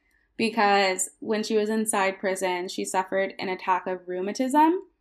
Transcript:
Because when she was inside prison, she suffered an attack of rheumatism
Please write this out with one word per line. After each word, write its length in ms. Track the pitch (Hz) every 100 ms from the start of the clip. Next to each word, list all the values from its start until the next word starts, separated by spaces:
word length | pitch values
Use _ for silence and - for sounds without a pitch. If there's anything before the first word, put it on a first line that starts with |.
| _ _ _ -
Because 720 | 226 226 202 202 190 185 - -
when 220 | 214 214
she 140 | 214 214
was 120 | 208
inside 500 | 220 220 208 196 190
prison, 500 | 196 190 190 180 190
she 160 | -
suffered 500 | 196 190 185 190 190 -
an 100 | 196
attack 380 | 185 - 180 190
of 140 | 185 180
rheumatism 760 | 180 196 208 262 294 311 370 392 _